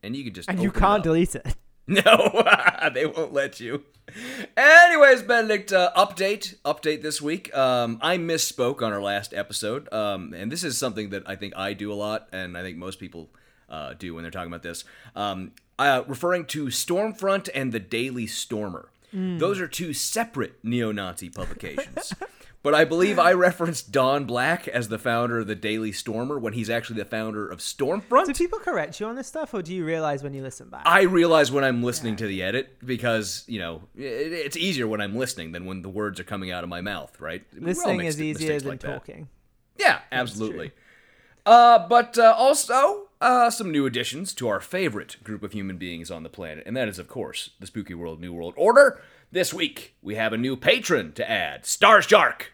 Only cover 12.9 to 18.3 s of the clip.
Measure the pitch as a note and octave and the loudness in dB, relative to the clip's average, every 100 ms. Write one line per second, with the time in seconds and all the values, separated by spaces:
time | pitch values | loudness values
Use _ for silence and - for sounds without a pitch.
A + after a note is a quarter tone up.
12.9 | F#2 F#2 E2+ D#2+ _ _ _ _ D2+ C#2+ | -14 -16 -16 -20 _ _ _ _ -14 -14
13.9 | - F#2 E2 E2 F#2 E2+ E2+ E2+ E2+ - | -12 -12 -12 -12 -10 -12 -12 -12 -14 -16
14.9 | - - - G#2 F#2 F#2 _ _ - C#3 | -20 -20 -8 -6 -6 -10 _ _ -2 0
15.9 | C3 B2 C3 F3 F3+ E3 D#3 C#3+ A#2+ - | 0 -2 -6 -2 -2 -4 -8 -6 -6 -2
16.9 | F3 A3 G#3 G3 G3 - C3+ C3 A2+ F#2 | -2 -2 -4 -2 -2 -4 -6 -4 -6 -4
17.9 | A2+ B2+ B2 A2+ | -4 -4 -6 -8